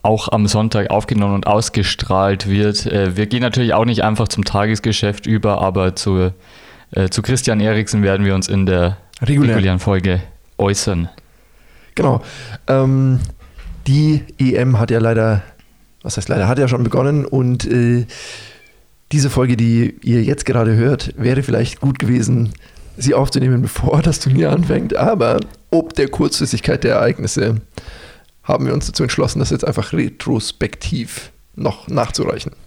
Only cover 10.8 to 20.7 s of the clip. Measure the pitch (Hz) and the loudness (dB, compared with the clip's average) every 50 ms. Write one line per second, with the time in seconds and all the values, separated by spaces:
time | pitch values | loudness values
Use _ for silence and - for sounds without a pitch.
10.8 | - 113 95 85 85 85 - - - _ _ _ _ _ _ _ - - - - | -2 -2 -2 -2 -4 -6 -8 -18 -20 _ _ _ _ _ _ _ -20 -20 -20 -20
11.8 | - - - - 185 139 120 117 - - - - - - 107 - - - 135 135 | -20 -12 -4 -2 0 0 0 0 -4 -10 -18 -18 -16 -16 -16 -14 -2 0 2 2
12.8 | 135 135 135 131 135 131 131 131 - - - - - - - - - - - - | 2 2 2 2 2 2 2 0 -2 -4 -10 -16 -20 -20 -20 -18 -16 -16 -16 -8
13.8 | - 135 135 147 151 156 156 147 - - - - 135 127 120 110 123 131 127 104 | -2 0 2 4 4 2 2 0 -2 -8 -4 0 0 2 2 2 2 2 2 2
14.8 | - - 117 117 113 117 113 113 110 110 107 98 - - - - _ _ _ _ | 2 2 2 2 2 2 2 2 2 2 2 0 -2 -6 -20 -20 _ _ _ _
15.8 | _ _ _ _ - - - 110 - - - 107 95 101 123 131 139 123 123 127 | _ _ _ _ -10 -8 -6 -6 -4 -2 -2 0 0 0 2 2 2 2 2 0
16.8 | 123 110 107 - 135 143 147 147 139 - - 131 127 123 123 123 - - 117 123 | 0 0 0 0 2 2 2 0 -2 0 0 0 0 0 0 -2 -2 0 2 2
17.8 | 120 120 120 120 117 - - - - - - - - - - - - - _ - | 4 4 2 0 0 -4 -10 -18 -16 -16 -16 -18 -18 -20 -20 -20 -20 -20 _ -20
18.8 | _ _ _ _ _ _ 147 151 135 139 101 131 131 127 123 113 117 117 117 117 | _ _ _ _ _ _ 0 0 0 2 2 0 2 2 2 2 2 2 4 2
19.8 | 120 - - - - - 117 120 113 - 135 - - - 131 123 113 110 | 2 0 -2 -4 -2 0 2 2 2 0 -2 -2 -2 -2 0 2 2 4